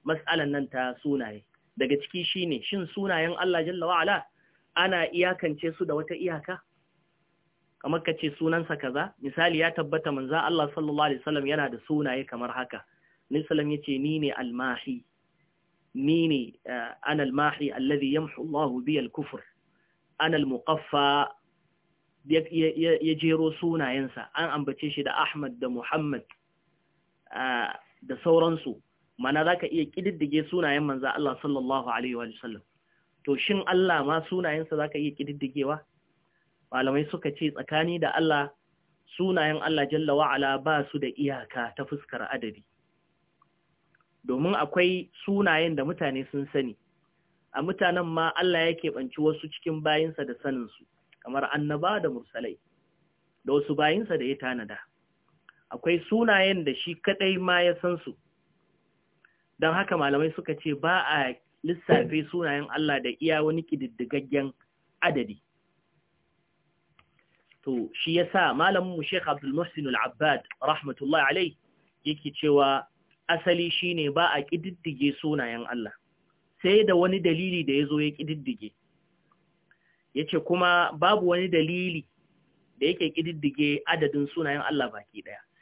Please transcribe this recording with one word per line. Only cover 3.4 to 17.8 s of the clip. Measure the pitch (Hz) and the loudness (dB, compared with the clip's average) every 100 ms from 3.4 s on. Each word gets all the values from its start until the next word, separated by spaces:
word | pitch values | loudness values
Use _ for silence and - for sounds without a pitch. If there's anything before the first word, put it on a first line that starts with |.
| 180 175 | 0 0
Jalla | 160 180 165 | -2 -4 0
wa'ala | 175 165 196 - _ _ _ _ - | 2 2 0 -2 _ _ _ _ 0
ana | 185 185 160 | 2 2 0
iyakance | 170 180 180 170 147 165 160 | 2 0 2 -2 -2 -4 -4
su | |
da | 170 | -2
wata | 151 156 | -2 -4
iyaka? | 165 180 160 147 180 _ _ _ _ _ _ _ _ _ _ _ _ | -6 -6 -6 -8 -12 _ _ _ _ _ _ _ _ _ _ _ _
Kamar | 135 165 | -4 -2
ka | 165 160 | -2 -2
ce | 156 147 | -4 -2
sunansa | 160 165 165 147 | 0 0 -2 -4
kaza, | 131 131 185 - | -4 -4 -4 -6
misali | 139 131 170 160 | -8 0 2 4
ya | 165 | 0
tabbata | 165 156 160 156 | 0 -2 -2 -2
manzan | 139 131 160 | -4 -2 0
Allah | 139 165 147 | 0 0 0
sallallahu | 147 151 147 151 | -2 -2 2 2
Alaihi | 135 | 0
wasallam | 151 151 139 | -2 -2 0
yana | 151 139 | 0 -2
da | 117 - | -4 -2
sunaye | 151 143 127 135 | -2 0 -2 -6
kamar | 117 123 | -8 -8
haka. | 120 127 104 - _ _ _ - | -6 -8 -10 -16 _ _ _ -4
Nabi | 143 151 | -4 0
sallam | 156 147 | 0 0
ya | 151 | -2
ce, | 147 135 | -2 -2
"Ni | 143 156 | 0 0
ne | 147 | 0
Al-Mahi, | - 127 120 131 123 - 123 - _ _ _ _ _ _ _ _ | -2 -6 -4 -4 -4 -6 -10 -10 _ _ _ _ _ _ _ _
ni | 127 139 165 165 | -2 2 4 4
ne, | 143 120 - | 2 -2 -10
eh, | - 123 117 - - | -8 -6 -6 -6 -2
ana | 151 | 0
Al-Mahi | 139 135 147 143 143 | 0 2 2 2 -4
alladhi | 131 | -2